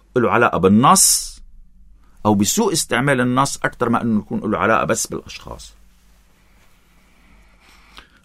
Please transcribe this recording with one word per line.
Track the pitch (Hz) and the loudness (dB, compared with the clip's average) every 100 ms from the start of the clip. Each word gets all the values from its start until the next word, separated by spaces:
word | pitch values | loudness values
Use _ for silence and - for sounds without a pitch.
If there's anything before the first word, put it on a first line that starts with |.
| _ 127 | _ -2
له | 107 | 0
علاقة | 110 117 85 | 2 2 2
بالنص | 92 104 143 190 - - - - - - - - - - - - 104 | 4 4 4 4 2 0 -6 -16 -20 -20 -20 -20 -20 -20 -20 -4 0
أو | |
بسوء | 101 104 - 233 | 2 0 0 0
استعمال | 156 - 117 143 131 | -2 -2 -2 0 0
النص | 123 127 139 - | 0 0 -2 -2
أكثر | 147 - 120 | -6 -4 -2
ما | 117 | 0
إنه | 120 107 | 0 -2
يكون | - 117 104 | -2 -6 -4
له | 92 | -2
علاقة | 98 104 | 0 0
بس | - 113 - | 0 -4 -4
بالأشخاص. | - - - - - - - - _ _ _ _ _ _ - _ _ _ _ _ _ _ - _ _ _ - - - - _ | -10 -14 -20 -18 -18 -20 -20 -20 _ _ _ _ _ _ -20 _ _ _ _ _ _ _ -20 _ _ _ -20 -20 -20 -20 _